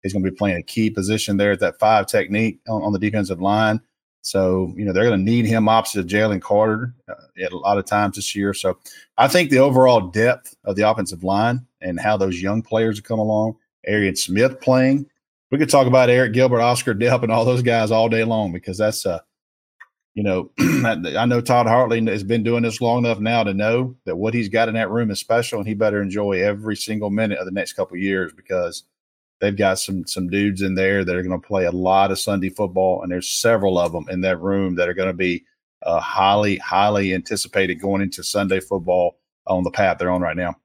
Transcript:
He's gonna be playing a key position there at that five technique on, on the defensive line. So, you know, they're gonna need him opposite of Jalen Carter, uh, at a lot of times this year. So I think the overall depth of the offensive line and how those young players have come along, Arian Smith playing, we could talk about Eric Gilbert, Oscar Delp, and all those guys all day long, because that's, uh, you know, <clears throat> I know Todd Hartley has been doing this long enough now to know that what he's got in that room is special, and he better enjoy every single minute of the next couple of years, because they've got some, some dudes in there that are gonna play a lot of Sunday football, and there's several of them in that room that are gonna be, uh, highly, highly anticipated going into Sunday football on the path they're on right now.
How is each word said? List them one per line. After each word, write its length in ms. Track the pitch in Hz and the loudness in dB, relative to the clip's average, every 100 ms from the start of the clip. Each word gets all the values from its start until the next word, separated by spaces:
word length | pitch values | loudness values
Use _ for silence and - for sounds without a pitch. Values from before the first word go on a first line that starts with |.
He's 100 | 95 | -4
gonna 160 | 98 92 | -4 -4
be 60 | 92 | -2
playing 220 | 101 87 | -2 -2
a 60 | |
key 260 | - - 110 | -6 -2 -2
position 480 | 110 95 107 - 98 | -2 -4 -4 -2 0
there 140 | 101 | 2
at 80 | 98 | 2
that 180 | 92 - | -2 2
five 280 | 110 110 98 | 2 4 2
technique 520 | 110 85 104 113 - - | -2 0 0 -2 -4 -6
on, 140 | 107 | -4
on 100 | 107 | -2
the 80 | 98 | -2
defensive 400 | 104 107 95 90 | -2 -2 -4 -2
line. 400 | 95 107 110 110 _ _ _ _ | 0 2 2 0 _ _ _ _
So, 500 | - 98 92 92 90 92 | -4 0 2 0 -2 -4
you 80 | |
know, 100 | 101 | -2
they're 100 | 92 | 2
gonna 140 | 120 101 | 2 2
need 280 | 98 120 110 | 2 2 2
him 240 | 113 107 | 2 4
opposite 320 | 113 113 104 | 4 2 -4
of 60 | 87 | 0
Jalen 340 | 104 107 98 | 2 2 0
Carter, 520 | - 104 110 110 123 123 - | 0 2 2 0 -6 -10 -18
uh, 60 | - _ - | -18 _ -10
at 120 | 92 | -8
a 40 | 87 | -4
lot 200 | 98 101 | 0 0
of 80 | 95 | 0
times 300 | 104 101 101 | 0 0 -4
this 200 | - 101 | -8 -4
year. 180 | 98 | -2
So 240 | 95 95 90 - - _ - | -2 -4 -4 -12 -20 _ 0
I 100 | 131 | 2
think 220 | 180 156 | 4 4
the 100 | 131 | 4
overall 420 | 139 131 127 120 | 6 6 6 6
depth 540 | 90 98 117 - - _ - | 2 2 2 2 -6 _ -6
of 100 | 98 | 0
the 140 | 107 | 2
offensive 340 | 110 95 85 | 2 -4 -6
line 420 | 92 98 117 123 123 _ | -2 0 0 -2 -8 _
and 180 | 90 85 | -8 -4
how 180 | 107 107 | -2 0
those 240 | 95 90 | 0 -2
young 200 | 95 107 | -4 -4
players 360 | 110 110 113 104 | -2 0 0 -4
have 80 | - | -6
come 140 | 113 | -4
along, 380 | 107 107 110 110 _ _ - | 0 0 -2 -6 _ _ -4
Arian 300 | 104 98 - | 0 0 -2
Smith 460 | - 98 131 135 | -2 2 0 0
playing, 460 | - 131 131 139 143 _ _ _ _ | 2 4 4 2 -2 _ _ _ _
we 60 | 143 | -2
could 120 | 147 | 4
talk 180 | 139 127 | 4 6
about 220 | 131 123 | 6 6
Eric 240 | 123 123 | 4 4
Gilbert, 280 | 120 131 120 | 4 4 4
Oscar 320 | 117 123 - 101 | 2 2 -2 0
Delp, 280 | 120 131 | 2 2
and 80 | 120 | 2
all 140 | 113 117 | 2 2
those 180 | 123 | 2
guys 280 | 123 117 110 | 2 2 2
all 180 | 110 113 | 2 2
day 140 | 113 | 2
long, 280 | 113 110 101 | 0 0 -2
because 260 | 85 101 92 | -6 -10 -2
that's, 280 | 107 107 98 | -2 0 -4
uh, 140 | 85 _ _ _ _ _ _ - _ _ | -6 _ _ _ _ _ _ -20 _ _
you 100 | - | -6
know, 280 | 101 92 - - | -2 -2 -4 -2
<clears throat> 40 | |
I 680 | - 151 120 90 85 78 120 | 0 2 0 -2 -4 -2 0
know 160 | 120 | 0
Todd 240 | 120 123 117 | 2 2 4
Hartley 380 | 120 120 117 113 | 2 2 0 0
has 180 | 101 | -4
been 200 | 95 117 | -2 0
doing 180 | 110 120 | 0 0
this 200 | 117 110 | -2 -2
long 180 | 117 120 | 0 2
enough 200 | 120 107 | 0 0
now 240 | 107 117 | 0 0
to 100 | 104 | 0
know 420 | 98 107 117 131 127 - | 0 0 0 -2 -8 -8
that 120 | 85 | -4
what 180 | 107 120 | -2 -2
he's 140 | 104 | -2
got 180 | 110 113 | 0 0
in 80 | 110 | 0
that 160 | 101 | -2
room 180 | 113 113 | -2 -2
is 100 | 98 | -4
special, 380 | - 117 117 113 | 0 0 0 -6
and 80 | 101 | -6
he 60 | |
better 280 | 104 107 104 | -2 0 0
enjoy 400 | 98 101 101 95 | -2 -4 -2 0
every 320 | 101 104 110 101 | 0 -2 -6 -6
single 340 | - 107 104 | -6 -6 -4
minute 300 | 104 110 101 | -2 -2 -4
of 60 | 92 | -6
the 60 | |
next 220 | 98 85 | -6 -6
couple 220 | - 95 90 | -6 -6 -4
of 80 | |
years, 280 | 98 95 85 | -2 -2 -4
because 520 | - - 92 87 - _ _ _ _ _ _ | -10 -6 -4 -4 -8 _ _ _ _ _ _
they've 180 | 104 101 | -4 2
got 220 | 110 95 | 0 0
some, 260 | - 95 82 | -4 -6 -6
some 240 | - 90 | -8 -4
dudes 320 | 98 101 95 | 0 0 0
in 140 | 95 95 | -2 0
there 280 | 95 98 | 2 0
that 120 | 90 90 | 0 -4
are 80 | |
gonna 160 | 90 90 | -4 -6
play 260 | - 98 87 | -4 -2 0
a 60 | |
lot 400 | 90 92 98 98 | 0 2 4 2
of 80 | 95 | 0
Sunday 300 | - 98 92 | -2 -2 -4
football, 520 | - 101 90 95 90 | -4 -4 0 0 0
and 100 | 90 | -4
there's 160 | 90 - | -6 -6
several 520 | - 113 113 98 90 | -2 2 2 2 2
of 120 | 87 | 0
them 120 | 82 76 | -4 -8
in 120 | 92 | -4
that 180 | 92 87 | -2 -2
room 360 | 95 98 95 87 | -2 -2 -2 -2
that 120 | 87 | -2
are 60 | |
gonna 180 | 90 92 | -2 -4
be, 320 | 90 92 87 _ _ _ _ | -2 -2 -2 _ _ _ _
uh, 180 | - 82 | -2 -2
highly, 580 | - - 95 104 104 95 | -2 0 2 2 0 -2
highly 580 | - 92 104 104 98 92 | -2 0 2 0 -2 -4
anticipated 640 | - 104 - 101 92 80 | -6 -8 -4 -2 0 -2
going 220 | 98 98 | -4 -2
into 200 | 98 - | -4 -6
Sunday 360 | - 101 98 95 | -6 -2 0 -2
football 580 | - 98 85 90 87 _ _ _ - | -2 -6 0 0 0 _ _ _ -4
on 160 | 92 | -2
the 80 | 90 | -2
path 260 | - 98 85 | 0 0 0
they're 140 | 90 | -2
on 100 | 90 | -2
right 160 | 87 82 | -2 -4
now. 180 | 87 80 | -6 -8